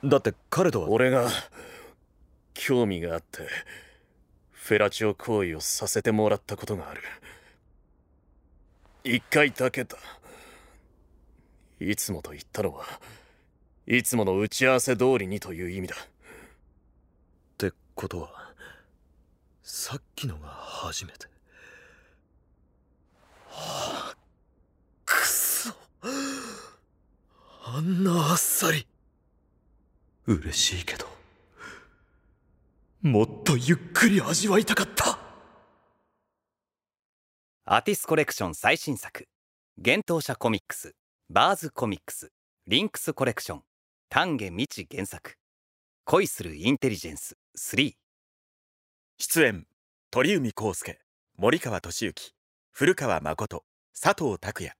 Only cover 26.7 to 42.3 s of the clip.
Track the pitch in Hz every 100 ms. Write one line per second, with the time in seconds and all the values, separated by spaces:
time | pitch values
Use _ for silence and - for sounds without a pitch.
26.7 | - _ _ _ _ _ _ - - -
27.7 | 127 165 180 190 170 151 175 - - 170
28.7 | 156 - _ _ _ _ _ _ _ _
29.7 | _ _ _ _ _ - 95 80 - -
30.7 | 92 85 - - - - _ _ _ -
31.7 | - - _ _ _ _ _ _ _ _
32.7 | _ _ _ 165 110 110 - - 135 123
33.7 | 170 - - 233 196 - 165 202 196 -
34.7 | 214 - - - - - - - - _
35.7 | _ _ _ _ _ _ _ _ _ _
36.7 | _ _ _ _ _ _ _ _ _ -
37.7 | 107 156 202 - 160 147 - 95 82 107
38.7 | 156 - 127 - - - _ _ _ _
39.7 | - 92 170 - 165 - 127 120 107 _
40.7 | - - _ _ _ _ 87 147 196 156
41.7 | - 117 95 - - -